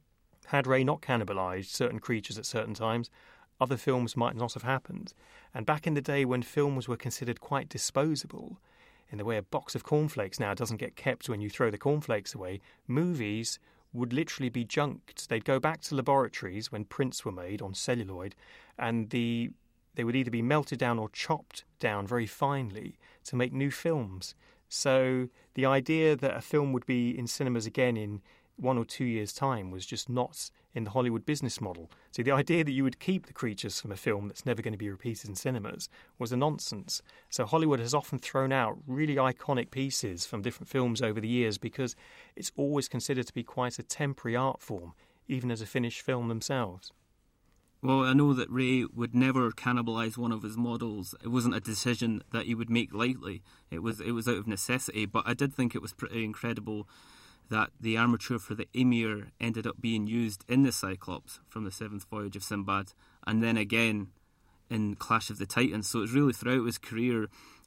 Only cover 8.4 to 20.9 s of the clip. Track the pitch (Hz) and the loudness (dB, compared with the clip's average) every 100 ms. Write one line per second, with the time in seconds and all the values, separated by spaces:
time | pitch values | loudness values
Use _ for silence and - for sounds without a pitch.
8.4 | - 185 _ _ - - _ 104 104 110 | -12 -16 _ _ -20 -20 _ -6 -2 -2
9.4 | 98 143 - - - 151 151 127 98 - | -2 -4 -4 -8 0 2 2 0 -4 -2
10.4 | 104 98 113 110 - - - 123 - 107 | -2 0 -2 -4 -6 -4 -2 -2 -2 -4
11.4 | 104 - 120 104 135 151 147 110 98 107 | -4 0 0 2 2 2 2 -2 -2 -8
12.4 | 92 98 - - - 127 175 160 107 107 | -8 -8 -10 -16 -2 0 2 0 -2 -2
13.4 | 117 - _ _ _ 120 123 123 160 - | -4 -6 _ _ _ -4 -2 0 -2 -2
14.4 | 131 123 117 - 147 - - - - 113 | -2 -2 -2 0 0 -2 -12 -12 -4 -2
15.4 | 104 135 147 160 - 139 127 139 123 - | 2 2 2 -2 -4 -2 4 4 4 0
16.4 | 95 98 110 107 104 - 135 - 117 90 | -6 -6 -6 -6 -6 -2 -2 -2 -8 -6
17.4 | 87 101 98 95 - 123 98 92 98 - | -6 -6 -6 -4 0 0 -2 -6 -10 -12
18.4 | - - - - 117 117 107 123 117 117 | -20 -20 -18 -4 0 0 0 0 2 0
19.4 | 117 - _ _ _ - 117 123 123 117 | -2 -6 _ _ _ -4 0 2 2 2
20.4 | 117 151 139 127 127 | 2 2 2 0 0